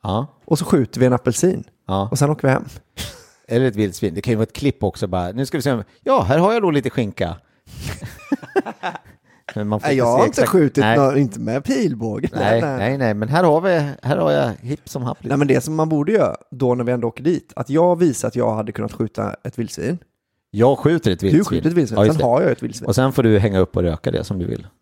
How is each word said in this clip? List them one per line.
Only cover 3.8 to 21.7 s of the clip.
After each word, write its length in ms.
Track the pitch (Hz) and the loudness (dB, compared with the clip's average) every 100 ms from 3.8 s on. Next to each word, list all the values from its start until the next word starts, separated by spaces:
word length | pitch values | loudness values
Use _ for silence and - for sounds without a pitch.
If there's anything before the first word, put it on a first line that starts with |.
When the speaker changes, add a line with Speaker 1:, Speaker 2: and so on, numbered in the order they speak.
| 104 87 101 | -2 -2 -4
Speaker 1:
Det 60 | 85 | -4
kan 100 | 131 | -2
ju 40 | 110 | 0
vara 60 | 113 | -2
ett 60 | |
klipp 300 | - 139 - | -2 -4 -2
också. 240 | 101 - 101 | -4 -4 -4
Bara, 260 | 90 87 | -4 -4
nu 140 | 110 135 | -4 -4
ska 120 | 160 | -2
vi 40 | |
se 100 | 135 | -2
om, 120 | 120 - _ | -2 -6 _
ja, 220 | - 262 | 0 0
här 160 | 92 147 | 2 2
har 140 | 185 | 2
jag 100 | 233 | 2
då 80 | 190 | 2
lite 200 | 143 120 | 0 0
skinka. 460 | - 107 - 85 82 | -4 -4 -4 -6 -6
<laughs> 40 | _ _ _ - - - - - - 285 - 294 - - 185 - - _ _ _ - | _ _ _ -12 -10 -10 -14 -16 -8 -8 -4 -6 -6 -10 -10 -12 -20 _ _ _ -12
Men 140 | 110 104 | -8 -4
man 120 | 107 | -2
får 60 | 151 | 0
Speaker 2:
Nej, 80 | |
Speaker 1:
inte 40 | 139 | 2
Speaker 2:
jag 80 | 120 | 4
Speaker 1:
se 40 | 127 | 4
Speaker 2:
har 80 | - | 2
inte 20 | - | 2
Speaker 1:
exakt. 60 | - | 2
Speaker 2:
skjutit 360 | 185 147 - | 4 4 2
Speaker 1:
Nej. 140 | 110 117 | 2 4
Speaker 2:
nå-, 180 | 135 139 | 4 2
inte 240 | 131 104 | 0 -2
med 240 | 113 127 | -4 -4
pilbåge. 640 | 139 269 196 120 113 104 127 | -2 0 0 -2 -6 -4 -6
Speaker 1:
Nej, 280 | 113 101 113 | -2 0 2
Speaker 2:
Nej, 0 | |
nej. 180 | 143 131 | 0 -2
Speaker 1:
nej, 200 | 107 139 | -2 0
nej. 160 | 120 | -2
Men 140 | 104 110 | -2 0
här 160 | 156 | 2
har 160 | 180 151 | 4 4
vi, 100 | 185 170 143 - | 2 0 0 -6
här 140 | - 143 | -4 0
har 140 | 160 | 2
jag 220 | 147 127 101 | 2 0 -4
hipp 280 | 120 147 - | -8 -10 -8
som 140 | - | -8
happ. 160 | 123 - | -6 -8
Speaker 2:
Nej, 160 | 120 139 | -4 0
men 120 | 143 | 2
det 120 | 131 | 2
som 140 | 147 | 0
man 140 | 156 156 | -2 0
borde 240 | 151 151 | 0 2
göra 240 | 220 120 - _ | 2 2 -2 _
då 240 | 127 127 | -4 0
när 100 | 123 | 0
vi 80 | 120 | 0
ändå 160 | 123 117 | -2 -4
åker 160 | - | -2
dit, 280 | 139 156 - - | -2 -2 -6 -12
att 140 | 127 | -2
jag 280 | 151 175 170 | 2 2 4
visar 300 | 175 120 113 | 2 2 -4
att 80 | 120 | 0
jag 180 | 113 | 0
hade 180 | 110 110 | -2 -6
kunnat 200 | 107 107 | -6 -8
skjuta 420 | - 113 - 104 - | -4 -6 -4 -6 -6
ett 140 | - - | -12 -8
vildsvin. 400 | 110 - 101 175 _ _ _ _ _ | -8 -6 -6 -6 _ _ _ _ _
Speaker 1:
Jag 280 | 104 123 135 | 2 4 4
skjuter 320 | 143 165 - | 0 0 0
ett 100 | 90 | 0
Speaker 2:
Du 60 | 95 | 2
Speaker 1:
vildsvin. 180 | 151 | 2
Speaker 2:
skjuter 240 | 208 - 160 | 2 0 0